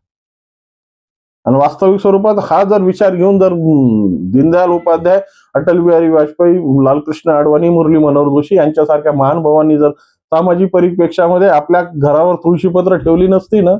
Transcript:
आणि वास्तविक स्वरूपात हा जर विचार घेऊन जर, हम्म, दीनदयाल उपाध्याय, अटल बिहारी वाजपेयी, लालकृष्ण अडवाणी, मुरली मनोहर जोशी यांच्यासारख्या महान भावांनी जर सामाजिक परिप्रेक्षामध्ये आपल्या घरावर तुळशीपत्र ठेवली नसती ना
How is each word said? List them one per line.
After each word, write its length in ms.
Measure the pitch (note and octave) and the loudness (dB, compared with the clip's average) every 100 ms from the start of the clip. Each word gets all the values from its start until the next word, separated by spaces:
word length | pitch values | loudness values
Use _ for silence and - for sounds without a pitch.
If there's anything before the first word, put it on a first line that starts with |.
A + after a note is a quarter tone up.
| _ _ _ _ _ _ _ _ _ _ _ _ _ _ - | _ _ _ _ _ _ _ _ _ _ _ _ _ _ -2
आणि 100 | C3+ | 0
वास्तविक 440 | D3 D3 F#3+ G3 | 0 0 0 0
स्वरूपात 340 | G3+ G3 G#3+ G3+ | 0 0 0 -2
हा 220 | C#3 E3 | -2 -2
जर 180 | G3 G#3 | 0 0
विचार 320 | F#3 - G3+ | 0 0 0
घेऊन 240 | F3+ F#3 G3 | 0 0 2
जर, 140 | F#3 | 0
हम्म, 640 | F3 D#3+ D3 B2+ G#2+ G2+ D#2+ F#2 | 0 0 2 2 0 -2 -4 -2
दीनदयाल 380 | B2 D#3+ F3 F3+ | 0 2 2 0
उपाध्याय, 500 | F3 E3+ D#3+ E3+ F#3+ G3 _ _ | 0 -2 -2 0 0 -2 _ _
अटल 240 | C#3 E3 F3 | -4 0 0
बिहारी 300 | E3+ E3 E3 | 2 2 2
वाजपेयी, 760 | D#3+ D3+ D3+ F3 F3+ D#3 C3+ | 0 0 0 0 0 0 0
लालकृष्ण 460 | C3 C#3+ D3+ D3+ E3+ | 0 0 -4 -8 -2
अडवाणी, 380 | D3 D3 D3+ E3+ | 0 2 0 0
मुरली 300 | E3+ D#3 D#3 | 0 2 2
मनोहर 280 | D3+ C#3+ D3 | 2 0 0
जोशी 300 | C#3+ D3 F#3+ | -2 0 0
यांच्यासारख्या 560 | D3+ D#3 D3+ D3+ D3+ | 0 0 0 0 -2
महान 300 | C#3 C3+ E3 | 0 0 0
भावांनी 360 | D3+ D#3 D#3 D3+ | 0 0 2 2
जर 120 | D3 D3 _ _ - | 0 -2 _ _ -6
सामाजिक 380 | D#3+ F#3 E3+ F#3 | -2 0 0 0
परिप्रेक्षामध्ये 760 | F3+ F3+ F3+ E3 F3+ E3+ F3+ G3 | 0 0 0 -2 0 0 0 2
आपल्या 340 | D3+ D3 F3 F3 | 0 0 -2 -2
घरावर 400 | D#3 C#3+ D3 F3 | -4 -2 0 0
तुळशीपत्र 600 | E3+ E3 F3 F#3 F3 F3+ F3+ | -2 -2 -2 -2 -2 -2 -2
ठेवली 300 | C3+ E3+ F#3 | 0 0 2
नसती 340 | F#3+ F#3+ G#3+ | 0 -2 -2
ना 140 | F3 | 0